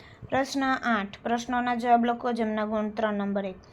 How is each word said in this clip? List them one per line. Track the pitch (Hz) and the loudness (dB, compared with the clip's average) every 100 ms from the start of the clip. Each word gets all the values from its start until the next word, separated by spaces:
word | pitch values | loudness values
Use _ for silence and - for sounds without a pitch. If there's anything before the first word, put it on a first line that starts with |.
| - - - | -20 -20 -2
પ્રશ્ન | 254 269 277 | -2 0 0
આઠ. | 269 262 240 220 196 - | 0 0 0 0 -2 -6
પ્રશ્નોના | - 233 240 247 247 | -2 -2 0 -2 0
જવાબ | 240 240 240 | 0 4 6
લખો, | 240 240 254 | 6 0 -2
જેમના | 233 220 214 | 0 0 0
ગુણ | 214 220 214 | -2 -2 -2
ત્રણ. | 208 214 | -2 -2
નંબર | 208 202 196 | 0 -2 -2
એક, | 196 190 - | -4 -8 -18